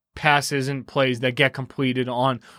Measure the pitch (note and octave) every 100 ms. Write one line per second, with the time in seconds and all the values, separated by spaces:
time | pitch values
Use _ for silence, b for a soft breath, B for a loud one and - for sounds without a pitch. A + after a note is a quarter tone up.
0 | _ - D3+ D3 - C#3 C3 C3+ - C#3+
1 | C3 A#2+ B2+ B2 C3+ - B2+ - C3 B2
2 | B2 B2 C3 A#2+ B